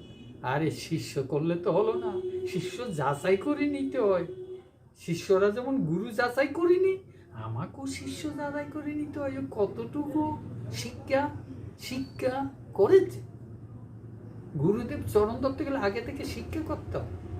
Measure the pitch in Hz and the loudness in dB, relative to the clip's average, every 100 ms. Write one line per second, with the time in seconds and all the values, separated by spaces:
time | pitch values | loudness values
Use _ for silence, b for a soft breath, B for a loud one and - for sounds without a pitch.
0 | - - - - 123 143 156 - - 160 | -16 -16 -18 -8 -2 2 2 0 -2 -2
1 | - - 127 147 160 170 175 170 220 233 | -2 -4 0 0 2 0 2 4 4 2
2 | - 185 - - - - - - 247 160 | 0 -2 -2 -4 -2 -2 -4 -4 -6 0
3 | 135 143 185 196 285 285 294 285 269 262 | 0 2 4 4 4 2 2 0 0 2
4 | 208 180 175 - - - - - - - | 4 4 2 -8 -10 -12 -16 -20 -20 -12
5 | - 170 - 190 202 208 254 269 156 170 | -4 -2 4 6 6 2 0 0 2 0
6 | 233 214 240 247 294 294 339 359 381 381 | 0 0 2 4 2 4 6 6 6 2
7 | - B B - 110 113 160 - 269 269 | -4 B B -10 -6 -4 -6 -6 -8 -6
8 | 269 269 302 277 285 285 294 311 294 302 | -6 -6 -6 -4 -4 -4 -6 -6 -4 -4
9 | 294 294 277 269 269 220 196 - 226 294 | -4 -2 -4 -2 -4 0 0 0 -6 -4
10 | 285 311 311 302 - - - - 233 - | 0 2 0 -2 -6 -8 -6 -6 -6 -8
11 | - 269 294 285 - - - - - 254 | 0 2 2 -4 -12 -12 -14 -12 -8 -6
12 | 269 - - 262 135 - - - 196 381 | -6 -2 -2 0 -4 -6 -6 4 8 10
13 | - - - - - - - - - - | 8 -2 -12 -14 -14 -14 -14 -14 -14 -16
14 | - - - - - 151 147 214 - 294 | -14 -14 -14 -14 -8 0 4 4 0 -4
15 | - 208 214 247 269 269 285 269 202 220 | 2 4 4 2 0 0 -2 2 2 0
16 | - - - 226 - - - - - - | -4 -6 -6 -6 -6 -4 -4 -4 -4 -6
17 | 120 - - | -6 -8 -10